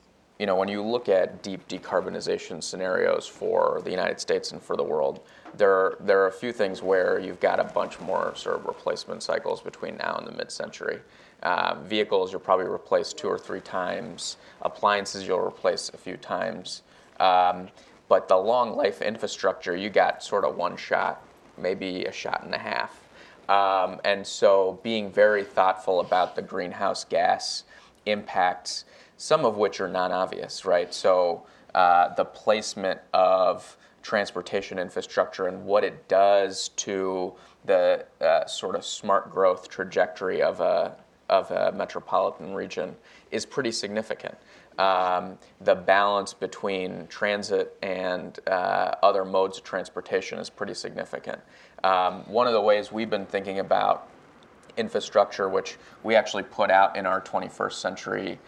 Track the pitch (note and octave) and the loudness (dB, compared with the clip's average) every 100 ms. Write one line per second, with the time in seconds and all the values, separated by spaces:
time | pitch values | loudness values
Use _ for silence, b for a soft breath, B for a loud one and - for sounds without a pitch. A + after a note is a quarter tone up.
0 | _ _ _ - G#2 F#2 G2 G2+ G#2 A#2+ | _ _ _ -6 0 2 2 0 -2 -2
1 | G#2+ F#2+ F2+ F#2 G2+ F#2 - F#2 - F#2+ | 2 2 2 -4 -10 -10 -10 -12 -2 -2
2 | F#2 F#2 F2+ F2+ - E2 - F2+ F#2 F#2 | -2 -6 -4 -4 -6 -12 -10 -6 -2 0
3 | F2+ E2 - - F#2+ F2+ D#2 D#2 F2+ F2+ | 2 0 -4 -8 -2 2 2 0 -4 -4
4 | F2+ E2+ - F#2 - E2 - F2 D2 D#2 | -2 -4 -2 -2 -4 -12 -8 -4 -2 0
5 | C#2+ - - B B - G2+ F#2+ F#2+ - | -2 -4 -12 B B 2 4 6 2 0
6 | G2 G2 F#2+ - B2 A#2 G2 F#2 F#2+ F#2+ | 2 4 2 0 -6 -2 -2 -2 0 2
7 | F2+ F#2+ F#2 F2+ F#2+ F#2+ F#2 - F#2+ - | 2 0 -2 -2 0 2 0 -2 -4 -6
8 | F2 F2+ E2+ - - - - - - E2+ | -4 -2 -2 -4 -4 -4 -4 -6 -4 -4
9 | - F2+ - E2 F2 - - - E2+ E2 | -6 -8 -4 -4 -2 -6 -6 -10 -10 -6
10 | G1+ - G1+ - - - - - - - | -6 -6 -8 -10 -10 -8 -10 -8 -6 -6
11 | - B B B E2+ F2+ F2+ F2 E2+ G#2+ | -10 B B B -2 0 0 -2 -2 -2
12 | G#2 G2 F#2 F#2 - F#2 F#2 G2 - F#2 | 2 0 0 -4 2 2 2 -4 0 0
13 | E2+ - G2+ F#2+ - F#2+ - G2 F2+ F#2 | 0 -6 -4 -4 -6 -12 -8 -6 -4 -6
14 | F#2 F2 - - B B - - G#2 G2+ | -8 -10 -12 -12 B B -8 0 2 2
15 | G2 G2 F#2+ F#2 F#2+ - F#2 E2+ - - | -2 -6 -2 -2 -2 -2 -2 0 -4 -12
16 | - F2+ - F#2 F#2+ F2+ F2+ - _ b | -12 -12 -6 -4 -4 -6 -12 -14 _ b
17 | b b F#2+ F2+ F2+ F2+ F#2 - B B | b b 4 6 4 0 -8 -18 B B
18 | - F#2+ - F#2 G2+ B2 A#2 B3+ G#2 - | 2 2 4 4 4 2 0 0 -2 -2
19 | - A2 G#2 - G2 - F#2+ F2+ G#2 G2 | -4 -4 -6 -2 -2 -2 -4 -4 0 2
20 | F2+ - - G2+ D#2 E2+ F2 F#2+ - F#2 | 2 2 -2 0 0 -2 -4 -6 -2 0
21 | F#2+ - - - - - F2+ F#2+ F#2+ F#2 | 0 -4 -12 -20 -20 -8 -4 -4 -4 -6
22 | - - - - - - A2 A#1+ - - | -6 -8 -6 -6 -6 -8 -6 -6 -6 -10
23 | - B B B - G2 G2 F#2+ F#2 F#2+ | -20 B B B 0 2 4 2 0 -2
24 | - G2+ G2 - G#2+ G2 F#2+ F#2 A#2 A2+ | -2 -2 -4 2 4 6 4 -2 -4 -4
25 | G2+ F#2 G#2+ G#2 G2 - F#2+ F#2 - F#2 | 0 4 6 4 0 2 2 2 0 0
26 | E2+ F2+ F2+ - F#2 F#2 F2+ G#2 G2 F#2 | 2 2 0 -4 -8 -6 -8 -4 -4 -4
27 | - E2+ F2+ F#2+ - - - B B B | -4 0 2 0 -2 -8 -12 B B B
28 | - G#2 G#2 G#2 F2+ F#2 - - - B | -4 -4 -2 0 0 0 -8 -12 -12 B
29 | B B - D#3 B2 G#2 G2+ - F#2+ F#2 | B B 0 2 2 2 0 0 -4 0
30 | F2+ F2+ F#2 F#2 - - F#2+ F2+ F2 - | 0 0 0 -4 -8 -6 2 2 2 0
31 | G2+ F#2 F2 E2+ - B B - F2+ F2 | 4 4 4 0 -8 B B 4 6 6
32 | F2 - F#2 - - G#2+ - G#2+ F#2+ - | 4 2 -2 -2 2 2 0 -4 -2 -2
33 | - F#2 F#2 F#2 F#2 F2+ - - b b | 0 4 6 6 4 0 -6 -20 b b
34 | - A2 G2 F2+ - G2+ F#2+ F#2+ F2+ F#2 | -4 -2 -2 -6 -4 -4 -4 -6 -6 -6
35 | - - F#2 - F#2 F#2+ F#2+ G2+ F#2+ - | -4 0 0 0 -4 -4 0 2 2 -2
36 | - F#2+ G2+ G2+ G2 F#2+ - - - G2 | 0 4 6 4 2 -2 -8 -6 -4 -2
37 | F#2+ F#2 F#2 - B B - F#2+ F2+ F2+ | -2 -2 -4 -8 B B 2 4 4 2
38 | - - E2 D#2+ - - G2 F2+ - - | 0 -2 2 4 2 -6 -4 -4 -6 -6
39 | G#2 G2 F#2 F#2+ F#2+ F#2 - - F#2 F#2+ | 0 0 0 2 2 2 -4 -8 -4 0
40 | F2+ - F#2 F2+ D#2 F2+ F2 F2+ F#2 - | 0 -2 -4 0 0 2 2 2 0 -6
41 | - _ - F#2+ F2+ F#2 F#2+ F#2+ F#2 F2 | -20 _ 0 2 2 -2 -2 -2 -6 -8
42 | - F#2 F#2 - E2 F#2+ F#2+ - E2 D2 | -2 0 0 -2 -10 -8 -8 -6 -8 -10
43 | B B B A2+ - - B2 A2+ G#2 G#2 | B B B -8 -6 -4 -4 -4 -6 -6
44 | A2 - - - B B B - F#2+ F#2 | -6 -8 -10 -14 B B B 0 2 4
45 | F#2 F2+ F#2+ F#2 b b G2 F#2 F2+ G2 | 2 0 -4 -12 b b 2 2 6 4
46 | G2+ G2+ G2 - F#2 - G#2 F#2+ F#2 F#2+ | 6 2 -2 -6 -8 -6 -4 -2 -4 -8
47 | E2 - G#2 G#2 G2 F#2+ - - G2 F#2 | -12 -4 0 0 0 0 -2 -6 -6 -4
48 | F#2 F2+ F2 - - F#2 F#2 F#2+ F#2 - | -4 -4 -6 -8 -2 0 2 0 0 2
49 | G2 G2 F#2+ F#2+ F#2+ - - - G2+ - | 4 4 2 0 0 -2 -8 -8 -6 -10
50 | - G2 - F2+ F#2 - G2+ G2 F#2 F#2+ | -4 -4 -4 -10 -12 -10 -10 -8 -10 -10
51 | - - - - - B B B F#2+ F#2 | -10 -10 -10 -12 -14 B B B 2 4
52 | F2+ F#2 - G#2 B2 A2+ G#2 G#2 G2+ A2 | 2 -2 -2 2 4 4 4 4 2 -4
53 | A2+ G#2 G2 G2 G2 G2 F#2+ G2+ G2+ - | -2 -4 -2 -4 -4 -4 0 2 4 0
54 | - - - - - - - - A2 A2 | -2 -20 -20 -20 -20 -20 -12 -6 -4 -4
55 | - G#2+ G2+ - G2 F#2+ - - B B | 0 2 2 2 0 0 -2 -10 B B
56 | G#2+ A2+ G#2 G#2 F#2+ - G2 F#2+ G2 G2+ | 2 4 4 -2 -6 0 4 6 6 4
57 | F#2+ F#2+ - G2 F#2+ - G2+ - F#2+ - | 0 -2 -2 -6 -6 -4 -6 -4 -6 -6
58 | - G2+ F#2+ F#2+ | -6 -4 -4 -8